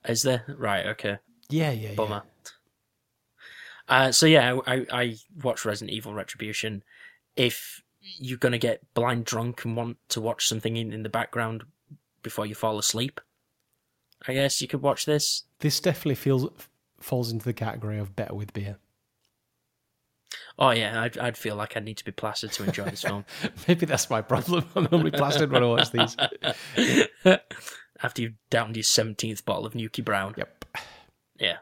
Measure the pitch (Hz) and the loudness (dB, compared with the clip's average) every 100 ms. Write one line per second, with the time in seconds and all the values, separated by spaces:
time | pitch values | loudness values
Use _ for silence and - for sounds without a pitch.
0 | - 117 135 127 113 143 113 98 104 107 | 0 2 2 2 -2 -4 0 0 -2 -4
1 | 104 101 _ _ - 151 156 117 107 104 | -4 -4 _ _ -4 0 0 -2 -4 -4
2 | 107 101 - _ - - _ _ _ _ | -2 -4 -8 _ -20 -20 _ _ _ _
3 | _ _ _ _ - - - - - 131 | _ _ _ _ -20 -20 -20 -20 2 6
4 | 131 123 160 156 123 127 127 127 123 123 | 6 6 8 8 8 2 0 -2 0 -2
5 | 123 110 - 175 131 113 110 104 110 110 | -2 -4 -16 -4 -2 -2 -2 -4 -6 -8
6 | 110 104 - - 107 104 110 101 _ - | -8 -8 -10 -10 -6 -4 -4 -6 _ -20
7 | - _ _ - 123 - - - _ _ | -20 _ _ 2 2 2 -12 -16 _ _
8 | - - 127 127 127 120 117 110 _ - | -20 -14 -10 0 2 2 0 0 _ 0
9 | 120 120 113 - 120 120 113 113 117 - | 0 0 -2 -2 -2 -4 -6 -4 -6 -10
10 | _ - 110 110 - 113 113 113 110 110 | _ -4 -2 0 -2 0 -2 -2 -4 -6
11 | 110 113 113 117 113 113 117 _ _ 147 | -4 -4 -2 -4 -4 -6 -12 _ _ -20
12 | _ _ 113 - 107 104 110 107 - 113 | _ _ -10 -6 -6 -2 -2 0 0 0
13 | 131 - _ _ _ _ _ _ _ _ | -2 -4 _ _ _ _ _ _ _ _
14 | _ _ - 131 139 - 139 139 139 - | _ _ -2 2 2 0 -2 0 0 0
15 | - 151 - - _ _ 151 - 185 143 | 2 2 0 -4 _ _ 0 2 0 0
16 | 151 131 139 135 143 - - _ _ _ | -2 0 2 2 0 -8 -20 _ _ _
17 | - 127 117 113 120 113 113 113 110 107 | -4 -2 -2 -4 -4 -4 -4 -4 -6 -4
18 | 101 101 107 98 104 104 98 101 _ _ | -6 -6 -6 -6 -8 -6 -8 -8 _ _
19 | _ _ _ _ _ _ _ _ _ _ | _ _ _ _ _ _ _ _ _ _
20 | _ _ _ - - - 135 117 107 113 | _ _ _ -18 -16 2 4 4 0 0
21 | 117 - 120 113 110 104 107 113 107 110 | -2 -2 -4 -4 -6 -4 -4 -6 -8 -10
22 | - - 110 - 110 - 101 - 98 - | -10 -6 -6 -6 -6 -4 -2 -2 -6 -4
23 | - 101 - - 214 - - 175 160 131 | -4 -4 -8 -8 -8 -4 2 2 4 0
24 | - 113 - 135 - 175 - - 165 170 | 0 -2 2 0 2 0 0 0 4 4
25 | 156 143 143 147 147 131 120 117 - - | 4 2 2 2 4 4 4 4 2 0
26 | 135 - 127 - 156 - - - 247 - | 0 0 -4 -2 -4 -4 -4 0 4 4
27 | - - 185 190 _ - - - - - | 2 4 6 6 _ -14 -14 -16 -20 -6
28 | 127 - 113 110 _ 117 110 113 - - | -6 -4 -6 -8 _ 0 0 -2 2 2
29 | 110 107 110 104 - 95 107 113 110 - | 2 -2 -6 -4 -2 -2 -2 -6 -6 -4
30 | 110 98 98 107 - _ - - - - | 0 0 0 -6 -8 _ -14 -14 -14 -20
31 | - _ _ - 95 85 | -20 _ _ -2 -2 -2